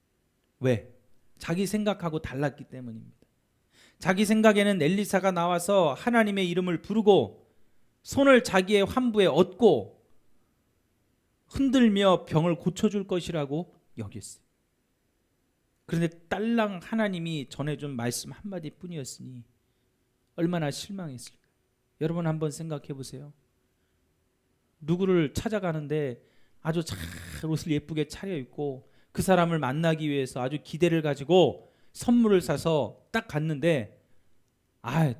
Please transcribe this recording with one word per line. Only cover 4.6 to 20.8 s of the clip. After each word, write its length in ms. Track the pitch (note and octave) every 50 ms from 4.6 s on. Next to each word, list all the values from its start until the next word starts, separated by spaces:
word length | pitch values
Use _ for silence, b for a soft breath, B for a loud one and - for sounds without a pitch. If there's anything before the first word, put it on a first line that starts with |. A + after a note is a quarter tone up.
| G3+ G#3 G3+ F#3
엘리사가 500 | C#3+ D#3 F#3+ G3+ G#3 - - F#3+ F3+ G3
나와서 640 | F#3 E3+ E3+ F3 F3+ F3 E3+ - G3+ G3 F3 D3 C3
하나님의 540 | - - A#3+ A#3 A#3 A3 G#3+ G3+ G3 F#3+ F3
이름을 320 | E3+ F3+ F3+ F3+ F3 D#3
부르고 680 | - - G3+ A3+ G3+ G#3 G3 D#3+ A#2 F#2+ - - _ _ _ _ - _ _ _ _ _ _ _
손을 420 | _ - - C4 C#4 C#4 C4+ A#3+ B3
자기의 400 | - - F#3+ F#3 F#3 G#3+ G3+ G3
환부에 420 | G3 - B3+ B3+ A#3+ G#3 G#3+ F#3+
얹고 760 | E3 C3 D#3+ F#3 - - - A#3+ G#3 D#3 A#2 G2+ - - _ _ _ - - _ _ _ _ _ _ _ _ _ _ _ _ _ _ _ _ _ _ _ _ _ _ _ _ _
흔들며 760 | _ - - C#4 C4+ A#3 C4+ A#3+ A3+ G3+ G3 G3+ G3 F3+ - -
병을 300 | - - D#3 D#3+ F3 E3+
고쳐줄 500 | E3+ - F#3 - - - G#3 G3 G#3 F#3+
것이라고 680 | G3 F#3+ F3+ D#3+ - E3+ D#3+ C#3+ C3+ C#3+ D#3+ F3 - _ _ _ _ - A#2
여겼어요. 440 | G#2+ G2 - G#2 - - - - _ _ _ _ _ _ _ _ _ _ _ _ _ _ _ _ _ _ _ _ _ _ _ _ _ _ _ _ _
그런데 220 | - E3 E3 E3+ E3 E3+ - - _
딸랑 520 | G3+ F#3+ G#3+ A3+ A#3 A#3 G#3+ G#3 G3 F3
하나님이 680 | - - A3+ A3+ A3 G3+ F#3 E3+ E3 E3 D#3+ D3+ B2+ -
전해준 480 | - - C#3 D3+ D3 C#3+ D3 C#3+ C#3
말씀 340 | A#2+ A#2 A#2+ A#2+ - - C#3
한마디뿐이었으니 1120 | C#3 - - G#3 G3 F3+ D#3 D3 - _ - F3 F3 D#3 B2+ - - - B2+ B2+ B2+ B2 A#2 _ _ _ _ _ _ _ _ _ _ _ _ _ _ _ _ _ _
얼마나 340 | - E3+ E3+ F3 E3+ D#3 C#3+
실망했을까. 680 | C#3 -